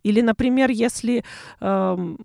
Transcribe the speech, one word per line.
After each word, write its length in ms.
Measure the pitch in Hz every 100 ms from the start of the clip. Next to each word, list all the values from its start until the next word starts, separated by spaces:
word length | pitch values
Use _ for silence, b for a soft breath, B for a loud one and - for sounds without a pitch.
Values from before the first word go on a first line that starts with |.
Или, 180 | 202 214
например, 480 | 233 220 247 254 262
если, 540 | 220 233 - 226 240 - B B B
эм, 580 | 196 196 190 180 175 160